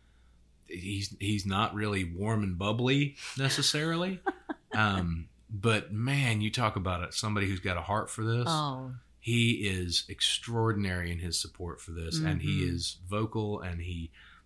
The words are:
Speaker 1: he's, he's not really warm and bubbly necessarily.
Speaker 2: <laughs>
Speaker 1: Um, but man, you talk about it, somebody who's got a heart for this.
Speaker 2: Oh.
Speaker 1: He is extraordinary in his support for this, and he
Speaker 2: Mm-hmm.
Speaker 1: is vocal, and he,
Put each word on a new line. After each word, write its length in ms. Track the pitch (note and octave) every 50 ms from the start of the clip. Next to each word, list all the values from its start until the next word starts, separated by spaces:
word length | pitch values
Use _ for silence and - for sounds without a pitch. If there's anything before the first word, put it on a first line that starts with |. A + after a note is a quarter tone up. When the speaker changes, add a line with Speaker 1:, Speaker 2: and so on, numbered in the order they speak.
| _ - _ - - - - - _ _ _ _ - -
Speaker 1:
he's, 480 | - F2+ F2 G2 G2+ G2 G2 - - -
he's 280 | G2 G#2 G#2+ G2+ F#2
not 280 | G2 F#2+ G2 A2+ - -
really 300 | G#2 G#2+ G#2 G2+ G2 F#2
warm 380 | E2+ E2+ F2+ G2+ A2 A2+ G#2+
and 160 | G#2 F#2+ F2+ E2+
bubbly 580 | G2 G#2 A2 A#2+ B2 B2+ C#3 C#3+ D3 C#3 - - - - - C3
necessarily. 840 | C3+ C3+ C3+ C#3+ C3 - - D3 D#3 E3 E3 E3+ F3+ F#3+ F#3+ F3 -
Speaker 2:
<laughs> 60 | G4 - - - - - - _ - -
Speaker 1:
Um, 540 | - G#2+ G#2 F#2+ F#2+ F2 E2+ E2 E2+ E2 - - - - -
but 420 | A2 G2+ G2 A#2 A2 G#2 - -
man, 520 | G#2 G#2+ A#2 C3 C#3 C#3+ C3+ A#2+ A2 G#2+
you 80 | G#2+ A2
talk 260 | - C3 A#2+ G#2+ -
about 260 | G#2+ F2+ F#2 F2+ F2
it, 120 | F2 - -
somebody 320 | - - G#2+ G#2 G#2 G2+ G2
who's 120 | G2 F2+
got 180 | - G2 F2+ F2
a 20 |
heart 300 | D#2+ - G2+ A2 - -
for 120 | - A2+ A2
this. 200 | A2+ A#2 A#2+ A#2+
Speaker 2:
Oh. 460 | E3 D#3+ D#3 D3+ C#3+ C3 C3 C3 B2+ B2+ A#2+ - - - -
Speaker 1:
He 320 | - A2+ A#2+ A#2 A#2 A#2 A#2 - G#2
is 380 | G2 F#2 F#2 F2+ F2 E2+ - - -
extraordinary 1000 | F#2 - - - - - - A#2 A#2 A2+ A2+ A2+ G#2 G2+ G2+ F#2+ F2+ F2+ F2 E2+
in 80 | F2 E2
his 220 | F2 E2+ D#2+ -
support 400 | - - - - F2+ E2+ - -
for 120 | - -
this, 280 | E2 E2 E2 D#2+ E2 -
and 220 | D#3 D#3 D#3 E2+
he 180 | - G2+ G2 F#2+
Speaker 2:
Mm-hmm. 140 | F2+ F2+ F2
Speaker 1:
is 240 | E2+ - - - - F2+ F#2
vocal, 520 | G#2 G#2+ A2+ A2 - A2+ G#2+ G#2 G#2 -
and 200 | F2 F2+ F2 E2+
he, 300 | F2 F2+ F2+ E2+ E2 E2 - - - - - - -